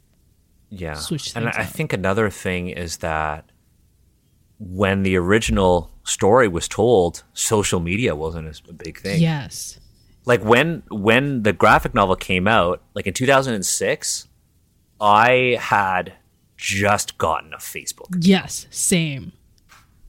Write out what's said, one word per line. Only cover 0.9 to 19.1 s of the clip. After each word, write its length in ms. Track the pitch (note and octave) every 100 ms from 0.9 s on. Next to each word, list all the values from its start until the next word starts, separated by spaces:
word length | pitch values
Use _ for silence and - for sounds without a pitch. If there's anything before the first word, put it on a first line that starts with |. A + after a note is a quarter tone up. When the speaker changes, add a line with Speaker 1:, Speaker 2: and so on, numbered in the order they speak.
| D2+
Speaker 2:
switch 400 | D#2 C#3+ - A#2
Speaker 1:
And 100 | A2+
Speaker 2:
things 100 | A2
Speaker 1:
I 60 |
Speaker 2:
up. 60 | F#2+
Speaker 1:
think 240 | - D#3
another 360 | A2 F#2+ G2 G#2+
thing 380 | - F#2+ F2+ F2+
is 280 | D2+ E2+ -
that 520 | E2+ D#2 D#2 D#2 - _ _ _ _ _ _ _ _ _ _ -
when 440 | F#2+ F#2 G2 G2
the 120 | F#2+ F#2
original 760 | F2 G#2+ - G#2 F#2 F2 - -
story 440 | - - G2 B2 A2
was 200 | E2 -
told, 560 | - A2+ G#2+ E2+ - _
social 460 | - - G#2+ F#2+ F#2+
media 360 | E2 G2+ A#2+ D2+
wasn't 320 | D#2+ E2 D#2
as 120 | D2+ -
a 60 |
big 260 | E2 E2 -
thing. 220 | G2 E3
Speaker 2:
Yes. 580 | E3 D3+ G#2+ - - - - _ _ _ -
Speaker 1:
Like, 180 | B2
when, 400 | G#2+ A#2 E3 D#3+ -
when 540 | G#2+ G2+ A#2 C#3+ C3
the 100 | G#2
graphic 420 | F2 G#2+ D3 - A#2
novel 200 | G2 F#2
came 280 | - F#2 F#2+
out, 360 | A2+ F2 - _
like, 140 | G#2 F#2+
in 60 |
two 120 | F2+ B2+
thousand 280 | C3+ C3+ A2
and 100 | F2
six, 640 | - G#2 D3+ - - - _ _ _ _ _ _ -
I 560 | G#2 G#2 A#2+ B2+ B2+ A#2
had 540 | - G#2 F#2+ F#2 F2 - _ _ _ -
just 600 | - F#2+ G2+ G2+ - -
gotten 360 | E2 D#2+ D#2
a 40 | D2+
Facebook 520 | - - - - -
account. 160 | F3+ E3+
Speaker 2:
Yes, 420 | F#3 - - -
same. 600 | - - F3+ D#3+